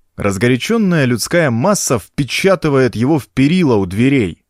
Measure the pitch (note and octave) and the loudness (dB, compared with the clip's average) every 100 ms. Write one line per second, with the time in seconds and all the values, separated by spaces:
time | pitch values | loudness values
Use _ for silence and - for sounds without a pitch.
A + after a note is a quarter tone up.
0 | _ - G2+ F#2+ A#2+ B2+ - A3+ F#3+ E3+ | _ -6 -6 -2 0 0 0 0 0 0
1 | B2+ A#2+ - F3 D#3 A#2 F3 G3 - B2 | 0 -2 -2 0 0 0 0 0 -2 -4
2 | - - C3 - G3 F#3 D#3 C3+ C3 G#2 | -4 -6 -4 -2 0 0 0 2 0 0
3 | B2 D#3 - - C#3 F#3 D3+ G#2+ F#2 G2 | 0 0 -2 0 2 2 2 2 0 0
4 | C3 C#3 F#2 D#2 _ | 2 2 0 -6 _